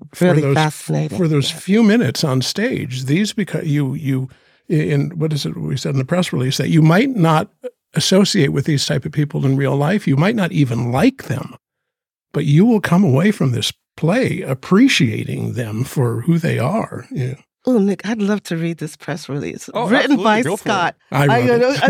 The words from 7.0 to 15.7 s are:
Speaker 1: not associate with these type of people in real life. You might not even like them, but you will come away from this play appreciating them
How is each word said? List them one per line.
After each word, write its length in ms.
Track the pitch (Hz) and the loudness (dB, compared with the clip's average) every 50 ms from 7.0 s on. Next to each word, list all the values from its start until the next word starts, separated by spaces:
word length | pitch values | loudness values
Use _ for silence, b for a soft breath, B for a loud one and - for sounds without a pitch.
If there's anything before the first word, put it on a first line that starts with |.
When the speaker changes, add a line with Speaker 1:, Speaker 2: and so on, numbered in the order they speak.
| 262 277 262 | 2 0 0
Speaker 1:
not 360 | 214 160 165 156 156 208 - _ _ - 254 - _ _ _ - | 2 2 4 4 2 0 -2 _ _ -16 -16 -16 _ _ _ -4
associate 560 | 160 - - 190 185 202 - - 196 139 156 | -4 0 2 4 4 4 4 2 2 2 2
with 160 | 156 143 131 | 0 -2 -2
these 200 | - 151 139 - | 0 -2 -2 0
type 200 | - 151 143 - | -2 -4 -4 -4
of 60 | 156 | -4
people 340 | 143 151 147 143 - 143 139 | -4 -2 -4 -2 -2 -2 0
in 120 | 139 135 135 | 0 0 0
real 180 | 139 131 139 | 0 0 0
life. 320 | 139 143 156 202 208 - 175 | 0 0 0 0 0 0 0
You 80 | 139 135 | 2 2
might 180 | 165 202 240 | 2 2 2
not 160 | 220 190 196 | 0 -2 -2
even 400 | 185 156 143 117 120 113 113 120 | 0 0 0 0 0 -2 -2 -2
like 320 | 120 135 185 269 269 - - | 0 2 2 2 0 0 -6
them, 320 | - 113 - - - - - _ _ _ _ _ _ _ _ _ _ _ _ _ _ | -8 -8 -8 -8 -10 -16 -20 _ _ _ _ _ _ _ _ _ _ _ _ _ _
but 140 | - 147 156 | -6 -4 0
you 200 | 151 143 156 196 | 2 4 4 6
will 160 | 247 233 202 | 6 4 2
come 220 | - - 170 180 202 | 2 2 2 4 4
away 280 | 147 123 135 175 220 | 4 4 4 4 2
from 200 | 208 - - 131 | 2 2 0 -2
this 200 | 120 110 104 - - - _ _ _ | 0 -2 -4 -6 -8 -10 _ _ _
play 460 | - - 156 196 254 240 - 175 175 | -4 -2 0 0 0 0 -2 -4 -4
appreciating 1120 | - 139 131 - - - 180 202 262 262 - - - 113 107 113 117 - - 135 117 113 104 | -4 -6 -6 -8 -2 2 4 6 6 6 4 2 2 0 0 -4 -6 -6 -6 -6 -6 -6 -6
them 300 | 110 120 107 | -6 -8 -6